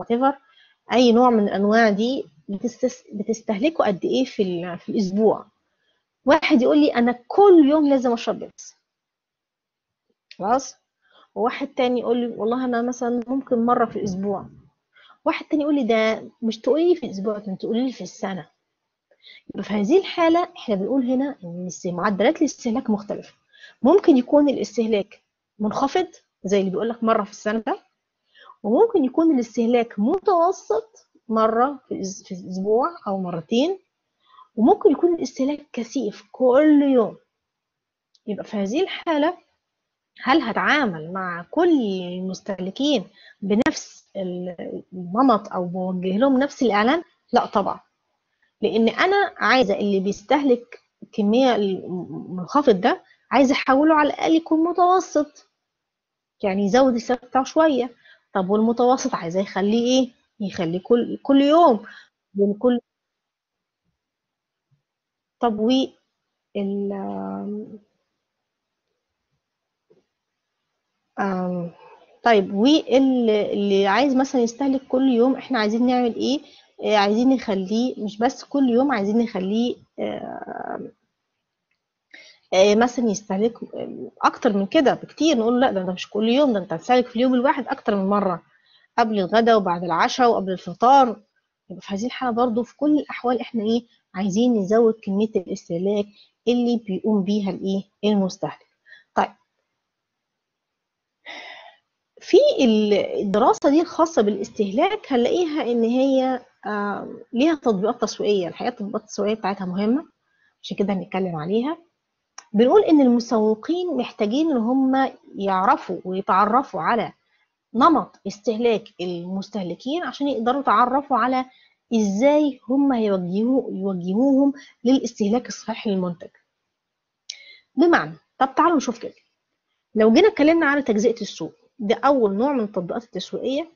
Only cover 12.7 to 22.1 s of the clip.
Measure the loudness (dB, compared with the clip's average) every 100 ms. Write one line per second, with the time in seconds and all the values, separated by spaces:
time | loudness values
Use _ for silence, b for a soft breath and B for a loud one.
12.7 | -2 -4 -4 -4 -4 -4 -6 -2 0 2
13.7 | 2 0 -4 -6 -4 -6 -6 -10 -20 _
14.7 | _ _ b b b -4 -4 -4 -2 0
15.7 | 0 2 2 0 -2 -8 -8 -6 -4 0
16.7 | 2 2 0 -4 -8 -6 -6 -8 -8 -4
17.7 | -2 -4 -6 -14 -10 -10 -10 -14 _ _
18.7 | _ _ _ _ b b b b -12 -6
19.7 | -4 2 2 0 0 2 2 0 -6 -4
20.7 | -4 -2 -2 0 -2 -4 -8 -14 -12 -10
21.7 | -8 -8 -2 -2